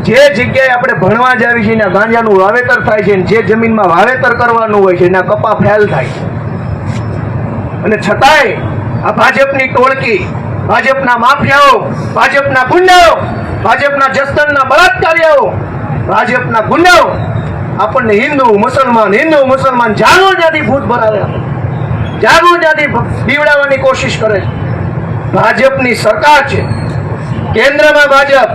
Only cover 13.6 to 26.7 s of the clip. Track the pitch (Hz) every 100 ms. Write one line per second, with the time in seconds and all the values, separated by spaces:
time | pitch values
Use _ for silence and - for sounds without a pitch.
13.6 | 202 254 285 285 277 - 277 302 294 285
14.6 | - 285 359 359 339 330 320 294 240 -
15.6 | - - - - - 196 233 254 247 226
16.6 | 214 285 359 349 269 - - - - -
17.6 | - - 208 262 233 208 269 285 247 208
18.6 | 233 269 262 233 214 202 320 302 269 262
19.6 | - 240 226 208 226 359 381 359 330 311
20.6 | 240 269 202 240 220 208 180 - - -
21.6 | - - - - - - 214 311 330 349
22.6 | 320 302 294 214 - - - 285 302 294
23.6 | 277 269 262 254 254 240 220 202 - -
24.6 | - - - - - - - 220 214 214
25.6 | 269 269 254 220 220 214 294 302 - -
26.6 | -